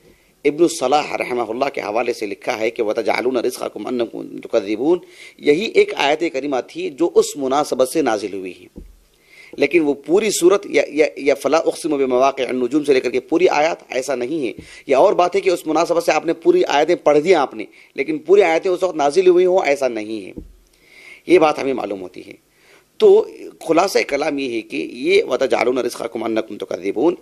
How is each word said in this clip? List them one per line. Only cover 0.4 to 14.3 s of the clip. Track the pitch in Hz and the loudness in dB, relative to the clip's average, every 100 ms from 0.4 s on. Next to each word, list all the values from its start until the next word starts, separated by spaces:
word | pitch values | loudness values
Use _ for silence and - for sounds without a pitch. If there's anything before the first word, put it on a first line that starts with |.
| 147 | -2
इब्न | 147 170 | 2 0
सलाह | - 127 151 135 - | 0 0 0 0 -6
रहमहुल्लाह | 113 123 110 117 139 | -4 -4 -4 -4 -4
के | - | -4
हवाले | 98 107 123 | -4 -4 -4
से | 117 104 | -4 -6
लिखा | 98 - | -8 -8
है | 110 110 | -4 -4
कि | 117 | -2
"व | 104 | -4
तजअलून | 107 104 107 117 127 | -2 -2 0 0 0
रिज़्क़कुम | 120 - 117 - | -2 -4 -10 -8
अन्नकुम | 110 123 113 113 104 | -6 -4 -4 -6 -14
तुकज़्ज़िबून", | 98 - 117 101 107 143 175 - - - - | -14 -4 -2 -2 -2 0 0 -2 -20 -20 -4
यही | 143 147 226 196 | 2 2 2 2
एक | 208 | 2
आयत | - 143 156 | 2 0 0
करीमा | 170 131 143 131 | -2 -4 -4 -4
थी | - 160 185 | -6 -8 -8
जो | 135 170 | -2 0
उस | - - 151 | 2 0 0
मुनासबत | 135 143 147 127 127 | -2 0 0 0 0
से | 165 | 0
नाजिल | 135 110 101 | 0 -2 -4
हुई | 98 92 | -8 -12
है। | 85 90 - - _ _ _ _ - - - | -14 -20 -20 -20 _ _ _ _ -20 -12 -4
लेकिन | 143 175 | 0 2
वो | 147 | 2
पूरी | 143 147 185 220 | 0 0 2 2
सूरत | 175 170 196 - | 2 4 2 0
या, | 143 - | 0 0
या, | 143 147 - | 2 0 0
या | 139 | -2
"फ़ला | - 135 156 | 0 2 0
उक़सिमु | 165 156 160 143 | 0 -4 -2 -2
बिमवाक़िअन | 131 123 135 135 117 127 | 2 2 2 0 -4 -2
नुजूम" | 120 151 | 0 0
से | 143 | 2
लेकर | 127 123 | 2 2
के | 123 | -2
पूरी | - 165 175 | 0 2 2
आयत, | - 156 170 - | 2 0 -2 -8
ऐसा | - 131 127 | -6 -4 -4
नहीं | 123 | -4